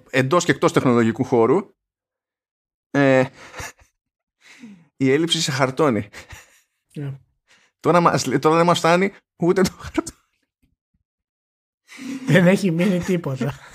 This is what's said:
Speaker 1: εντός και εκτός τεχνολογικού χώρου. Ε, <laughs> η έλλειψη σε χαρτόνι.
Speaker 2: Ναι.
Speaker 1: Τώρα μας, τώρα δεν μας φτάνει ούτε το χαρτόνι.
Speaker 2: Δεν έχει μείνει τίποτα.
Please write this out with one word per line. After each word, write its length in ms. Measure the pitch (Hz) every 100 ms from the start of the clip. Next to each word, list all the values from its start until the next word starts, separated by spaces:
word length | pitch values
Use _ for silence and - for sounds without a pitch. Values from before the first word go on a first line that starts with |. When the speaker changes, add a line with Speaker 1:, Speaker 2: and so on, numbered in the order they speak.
| -
Speaker 1:
εντός 340 | 131 131 175
και 80 | 170
εκτός 200 | 139 170
τεχνολογικού 520 | 147 135 120 113 110
χώρου. 340 | 127 120 113 170 - _ _ _ _ _ _ _ _ _ _ _ _
Ε, 340 | 143 139 131 131 - - - - - _ _ _
<laughs> 840 | _ _ _ _ - 233 190 _ _
η 140 | 135
έλλειψη 300 | 143 165 165
σε 100 | 165
χαρτόνι. 580 | 131 131 131 151 107 98 - - - - _ _ _ _
Speaker 2:
Ναι. 240 | - 139 139 _ _ _ _ _ _
Speaker 1:
Τώρα 200 | 147 175
μας, 220 | 170 135 - 131
τώρα 160 | 156 160
δεν 100 | 175
μας 120 | 170
φτάνει 340 | 160 175 196 - _ _
ούτε 260 | 170 185
το 80 | 190 -
χαρτόνι. 400 | - - - - _ _ _ _ _ _ _ _ _ _ _ _ _ _ _ _ _ - 269 269 -
Speaker 2:
Δεν 200 | - 175
έχει 240 | 202 202
μείνει 300 | 160 196 180
τίποτα. 540 | 175 175 147 135 190 - -